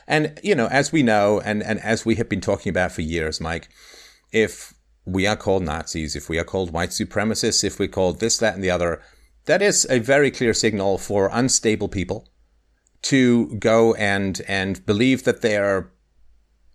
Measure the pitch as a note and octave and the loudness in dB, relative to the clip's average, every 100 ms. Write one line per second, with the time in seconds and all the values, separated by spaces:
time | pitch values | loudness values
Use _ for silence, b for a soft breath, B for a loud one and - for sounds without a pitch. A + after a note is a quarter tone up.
0 | B D3+ D3+ D3+ G3 F3+ A2+ C3 D3 E3 | B -2 -2 -4 -2 0 0 0 0 2
1 | B2 G#2+ G2+ G#2 - G#2+ G#2 A2 G#2+ A2+ | 4 4 4 2 0 -4 -4 -6 -2 -2
2 | - G#2+ A#2 G2+ F2 G2+ - F2+ F2+ - | 0 0 0 -4 -2 -4 -2 -2 -2 -4
3 | D#2+ E2 D#2+ D#2 D#2+ E2+ D#2 b b b | -6 -4 -4 -6 -6 -8 -10 b b b
4 | b b b A2 G#2+ - - _ _ _ | b b b 0 0 -2 -20 _ _ _
5 | - F#2 F#2+ G#2+ - F#2+ E2+ D#2 D#2 F2 | -6 -2 0 0 0 0 0 -6 -6 -6
6 | D#2 D2 - D#2+ E2+ F#2+ F2+ E2 F2 - | -6 -8 -6 -4 -4 -4 -4 -4 -4 -4
7 | G#2 - G#2+ G#2+ A#2 - G2+ - F#2+ - | -6 -2 -2 -2 0 0 -2 -2 -4 0
8 | F#2 D#2+ F2+ - A2 F#2 F#2 F2+ E2+ D#2+ | 0 0 -2 0 0 0 0 0 0 -4
9 | b b b b - E3 G3+ - - A#2 | b b b b 0 2 2 2 2 0
10 | A2+ C#3 C#3+ - B2 G#2 A#2 G#2 G2 F#2+ | 2 4 2 2 0 2 0 0 0 -2
11 | - G2+ F#2+ A2+ B2+ - A2+ G#2+ G2+ G2 | -2 0 0 2 0 2 0 0 -2 -4
12 | F2+ G#2 - _ _ _ _ _ _ _ | -4 -6 -10 _ _ _ _ _ _ _
13 | - C3+ B2+ A#2+ A2+ G#2+ A2+ A2+ A2+ A2 | 0 4 6 4 2 0 2 4 4 2
14 | G#2 G2 G2 F2+ - G2 F#2+ F#2 - G#2 | 0 0 -2 -4 -4 -2 -2 -4 -2 2
15 | B2+ C3 - A#2 A2+ G#2 G2+ G2 F#2 _ | 2 2 0 0 0 0 2 0 -4 _
16 | _ _ - _ _ _ _ | _ _ -20 _ _ _ _